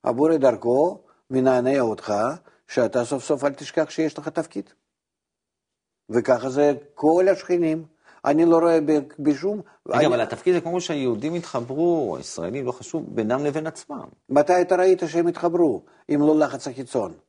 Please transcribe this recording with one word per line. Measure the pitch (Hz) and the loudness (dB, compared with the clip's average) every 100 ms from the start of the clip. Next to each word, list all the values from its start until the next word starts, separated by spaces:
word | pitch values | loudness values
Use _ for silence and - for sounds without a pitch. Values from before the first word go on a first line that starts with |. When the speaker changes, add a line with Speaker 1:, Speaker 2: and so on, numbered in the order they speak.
Speaker 1:
הבורא | - 120 151 165 | -2 0 2 4
דרכו | 131 110 117 127 170 202 _ _ _ | 2 2 0 2 2 -2 _ _ _
מנענע | 131 131 127 127 139 | 0 2 2 2 0
אותך, | 117 104 - 104 117 170 _ _ _ | 0 -4 -4 -2 -2 -4 _ _ _
שאתה | - 113 123 | -2 0 0
סוף | 120 139 | -2 -6
סוף | - 147 | -4 -2
אל | 143 | -2
תשכח | 139 143 - 151 | -4 -6 -4 -4
שיש | - 160 151 | -2 -4 -4
לך | 156 | -8
תפקיד. | 151 156 - - _ _ _ _ _ _ _ _ _ _ _ _ _ _ | -8 -8 -10 -14 _ _ _ _ _ _ _ _ _ _ _ _ _ _
וככה | 113 117 123 131 | 0 2 2 2
זה | 131 147 135 - | 2 2 2 -6
כל | - 151 170 185 | 0 2 4 4
השכנים. | 185 - 180 165 156 156 _ _ _ | 2 0 0 0 -2 -8 _ _ _
אני | - 147 | 0 2
לא | 165 165 | 4 4
רואה | 170 160 | 4 2
ב-, | 151 151 139 - | 2 0 0 -4
בשום, | 147 139 180 208 - _ - | -2 0 -2 -6 -10 _ -4
Speaker 2:
רגע, | 127 | 0
Speaker 1:
אני | 151 | 2
Speaker 2:
אבל | 123 | 2
התפקיד | 107 117 - | -2 -2 0
זה | 175 | 0
כמו | 165 180 | 0 -6
שהיהודים | 175 151 127 110 143 | -4 -4 -2 -2 -4
התחברו, | 175 170 131 120 135 170 170 120 69 | -6 -6 -8 -6 -2 0 2 -2 -6
הישראלים, | - - 85 127 127 | -10 -8 -8 -6 -6
לא | |
חשוב, | - - 165 - | -8 -8 -10 -6
בינם | 113 110 127 | -4 -2 -2
לבין | 147 147 160 | -2 -4 -8
עצמם. | - - 285 - _ _ | -12 -16 -14 -16 _ _
Speaker 1:
מתי | 135 147 180 | 0 4 2
אתה | 180 180 | 4 2
ראית | 185 180 165 | 4 2 0
שהם | 165 170 | -2 -2
התחברו, | 170 175 175 165 95 _ _ - | 0 -2 2 2 0 _ _ -4
אם | 147 | 2
לא | 147 156 | 4 4
לחץ | 143 139 - | 2 -2 -12
החיצון? | 123 123 131 98 80 | -12 -6 -4 -4 -8